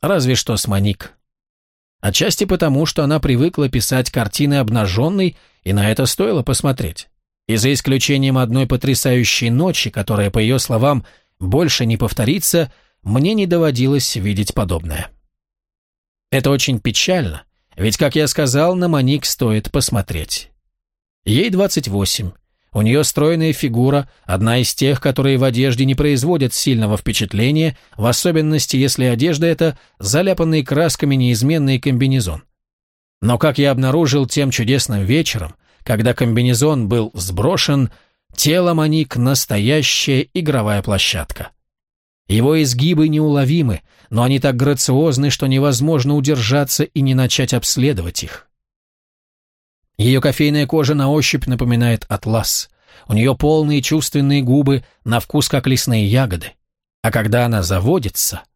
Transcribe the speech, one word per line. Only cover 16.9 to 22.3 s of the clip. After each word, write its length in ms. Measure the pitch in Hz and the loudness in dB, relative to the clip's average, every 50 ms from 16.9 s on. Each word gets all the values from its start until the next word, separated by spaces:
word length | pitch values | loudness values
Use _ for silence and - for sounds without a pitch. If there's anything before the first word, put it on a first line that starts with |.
| 107 - - - 185 180 147 92 78 78 - _ _ _ _ _ _ | -2 -2 0 0 0 0 -2 -4 -6 -10 -14 _ _ _ _ _ _
ведь, 220 | - 90 110 107 - | -4 -2 -2 0 0
как 180 | - 143 - | 0 0 2
я 120 | 156 151 139 | 0 0 0
сказал, 480 | - - 151 131 120 139 156 175 185 | 0 0 0 0 2 2 2 2 2
на 120 | 185 180 175 | 0 0 0
Моник 380 | 165 143 131 127 139 147 - | 2 2 2 2 0 0 -2
стоит 460 | - - - 131 117 107 107 101 - | -6 -4 -2 -2 0 0 -2 -2 -2
посмотреть. 800 | - 143 131 - - 104 98 - - 82 76 - - - - - _ _ _ _ _ _ _ _ _ _ _ _ _ _ _ | -4 -2 -2 0 -2 -2 -4 -4 -6 -8 -6 -8 -8 -10 -10 -14 _ _ _ _ _ _ _ _ _ _ _ _ _ _ _
Ей 240 | - 104 131 190 240 | -2 0 0 0 0
двадцать 380 | 185 180 196 190 - - 139 - | 0 0 0 0 0 -4 -4 -2
восемь. 440 | 98 101 98 92 - - 113 87 | -2 -2 -2 -2 -2 -4 -6 -8